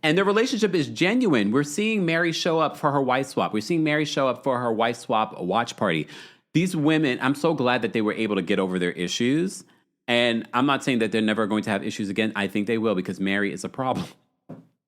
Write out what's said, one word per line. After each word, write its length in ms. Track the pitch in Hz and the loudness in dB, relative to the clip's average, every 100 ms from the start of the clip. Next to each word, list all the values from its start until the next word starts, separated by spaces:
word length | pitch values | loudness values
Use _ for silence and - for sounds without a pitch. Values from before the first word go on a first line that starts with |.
And 140 | 156 170 | 4 4
their 80 | |
relationship 500 | 196 202 247 233 202 | 4 2 2 0 0
is 120 | 175 131 | 0 -2
genuine. 640 | 113 170 240 240 131 101 | 0 2 2 4 4 4
We're 120 | 123 | 2
seeing 420 | 147 175 214 214 | 0 -2 0 0
Mary 260 | 170 165 170 | 0 0 0
show 280 | 160 180 160 | 0 0 2
up 180 | 151 - | 0 0
for 140 | 151 | 0
her 100 | 139 | 2
wife 260 | 131 127 135 | 2 0 0
swap. 260 | - 87 | -2 0
We're 80 | 107 | -2
seeing 220 | 107 170 | 0 0
Mary 220 | 156 151 | 2 0
show 220 | 151 - 135 | 0 0 0
up 160 | 120 | 0
for 160 | 139 123 | -2 0
her 120 | 123 | 0
wife 260 | 110 117 120 | 2 0 0
swap 420 | - 113 107 - | -2 0 0 -4
watch 360 | 87 104 117 | -2 0 -2
party. 320 | - 104 80 76 - - - _ | -2 0 0 -4 -12 -20 -20 _
These 220 | 156 180 | 0 0
women, 420 | 170 147 156 151 123 | 2 2 4 2 0
I'm 140 | 131 | -2
so 180 | 139 165 | 0 0
glad 280 | 156 123 123 | 2 2 2
that 120 | 113 | 0
they 80 | 117 | 0
were 120 | 107 | 0
able 220 | 98 110 | 0 0
to 60 | 101 | 0
get 180 | 82 95 | 0 0
over 200 | 95 92 | 0 0
their 120 | 90 | -2
issues. 720 | 82 90 - 120 147 185 - - _ _ _ - | -2 -4 0 0 0 -2 -6 -18 _ _ _ -2
And 400 | 120 120 113 - | 0 2 0 -2
I'm 120 | 123 | 0
not 180 | 139 135 | 0 0
saying 160 | - 120 | 0 0
that 120 | 110 | 0
they're 100 | 110 | 0
never 260 | 107 107 107 | 0 0 0
going 160 | 107 | 0
to 60 | 107 | 0
have 120 | 98 | -2
issues 260 | - - 101 | -4 -6 -4
again. 220 | 98 110 | -2 -2
I 120 | 107 98 | -2 -2
think 200 | 107 101 | -2 -2
they 100 | 113 | 0
will 180 | 113 | 0
because 240 | 95 92 95 | 0 -2 -4
Mary 320 | 98 98 101 | -2 0 -2
is 120 | 87 | -4
a 60 | 92 | -10
problem. 360 | - 131 120 90 - _ _ _ - - _ | -6 -4 -2 -6 -14 _ _ _ -20 -20 _